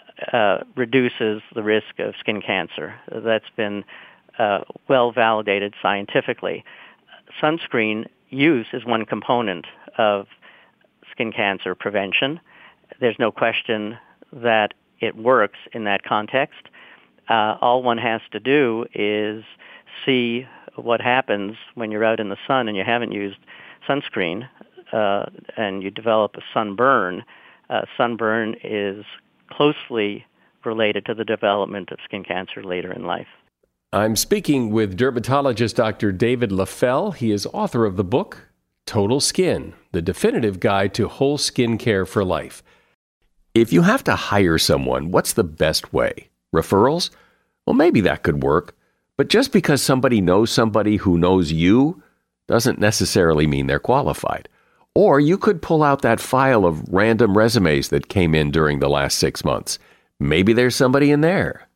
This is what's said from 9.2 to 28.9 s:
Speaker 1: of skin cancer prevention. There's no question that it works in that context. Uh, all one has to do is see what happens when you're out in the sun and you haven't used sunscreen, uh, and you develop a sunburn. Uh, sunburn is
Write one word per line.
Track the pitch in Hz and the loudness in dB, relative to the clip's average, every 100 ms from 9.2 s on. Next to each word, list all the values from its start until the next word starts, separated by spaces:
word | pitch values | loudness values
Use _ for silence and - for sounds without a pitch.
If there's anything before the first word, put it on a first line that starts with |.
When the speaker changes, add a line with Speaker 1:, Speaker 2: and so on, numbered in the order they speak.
| - 120 110 87 - - - - | -2 0 0 -6 -10 -20 -12 0
Speaker 1:
of | 107 101 101 _ - - _ _ _ _ - | 0 0 -4 _ -20 -20 _ _ _ _ -18
skin | - 113 | -8 -6
cancer | 104 101 95 95 | -2 -2 -2 -6
prevention. | 92 - 101 98 - 135 165 _ - - _ _ - | -6 -4 -4 -2 -2 -2 -6 _ -20 -20 _ _ -4
There's | 123 104 | -4 0
no | 113 | -4
question | - 117 - - 110 104 113 _ _ - | 0 -2 -2 -4 -4 -6 -12 _ _ -20
that | 135 117 110 104 - _ - | -6 0 2 0 -4 _ -8
it | 113 110 | -8 -4
works | 113 127 101 - - | 0 2 2 -4 -16
in | 120 | -8
that | 104 98 | -4 -4
context. | - 107 104 131 147 - - - - - _ _ - | -2 -4 -2 -4 -4 -8 -20 -20 -20 -20 _ _ -2
Uh, | 113 107 - | 0 0 0
all | 123 127 | 0 0
one | 123 117 | 0 -2
has | 120 113 - | -2 -4 -6
to | 107 | -8
do | 120 147 127 113 117 | 0 2 2 -2 -6
is | - 104 104 107 110 107 - - - - - | -4 -2 -2 -4 -8 -14 -20 -20 -20 -20 -8
see | - 127 120 120 131 - - | -2 0 0 -4 -8 -20 -20
what | - 117 113 | -10 -2 -2
happens | 120 127 - 104 101 113 - | 2 0 0 -4 -4 -10 -16
when | - 110 | -10 -6
you're | 107 | -2
out | 110 113 | 0 0
in | 104 | -4
the | 98 - | -8 -2
sun | 135 113 | -2 -2
and | 101 | -4
you | |
haven't | 98 120 117 | -2 -2 -4
used | 101 101 95 _ - - - - | -6 -8 -12 _ -20 -20 -16 -6
sunscreen, | 143 - 113 87 92 131 _ - - - | -4 -4 -4 -4 -6 -12 _ -20 -20 -8
uh, | 113 104 101 - - - - | -2 -2 -2 -6 -14 -16 -8
and | 104 95 | -6 -6
you | 95 | -10
develop | 110 113 110 104 - | -6 0 2 0 -4
a | - | -8
sunburn. | 127 107 98 131 127 90 90 - - - _ - | -6 -4 0 2 2 0 -6 -12 -20 -20 _ -6
Uh, | 113 - - | -6 -6 -4
sunburn | 120 113 113 113 107 - | -2 0 -2 0 -2 -6
is | - 107 101 | -8 -6 -6